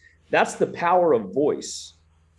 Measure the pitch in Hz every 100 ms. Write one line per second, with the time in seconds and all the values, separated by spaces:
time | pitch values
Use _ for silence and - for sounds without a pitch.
0 | _ _ _ 160 196 - 185 - 170 180
1 | 175 123 98 107 147 82 - - - -
2 | _ _ _